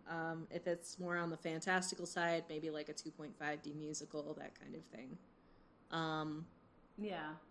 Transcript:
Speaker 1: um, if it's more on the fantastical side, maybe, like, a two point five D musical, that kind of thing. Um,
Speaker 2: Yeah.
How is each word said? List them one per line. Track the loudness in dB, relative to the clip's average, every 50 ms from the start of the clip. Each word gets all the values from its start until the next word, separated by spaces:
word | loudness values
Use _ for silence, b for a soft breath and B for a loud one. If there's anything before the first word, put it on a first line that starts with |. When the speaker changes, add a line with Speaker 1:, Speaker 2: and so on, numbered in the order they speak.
| -6 -4
Speaker 1:
um, | -2 0 2 0 0 -2 -4 -4
if | -4 0 2
it's | 2 2 2 0 -8 -6 -2
more | 0 2 4
on | 4 4 2
the | 0
fantastical | 0 0 0 0 2 4 6 6 6 6 4 -2 -2 -2
side, | -2 2 4 6 6 6 6 4 0
maybe, | -2 -2 0 0
like, | 0 0 -2 -2
a |
two | -4 -6 -6 -8
point | -6 -6 -8 -8 -6 -2
five | 0 0 0 0
D | -2 -4
musical, | -4 -2 -2 -2 -2 -4 -4 -4 -4 -4 -2 -2 -4
that | -6 -6 -10 -10 -12
kind | -12 -10 -10
of | -10 -10
thing. | -10 -12 -12 -10 -10 -10 -12 -12 -18 -20 B B B B B B B B -20 -10 -2
Um, | 0 2 2 2 2 2 2 0 -2 -4 -6 -8 -12 -20 -20 -20 -20 -20 -20 -16 -6 -4
Speaker 2:
Yeah. | -2 -2 -2 -2 -2 -4 -4 -6 -10 -18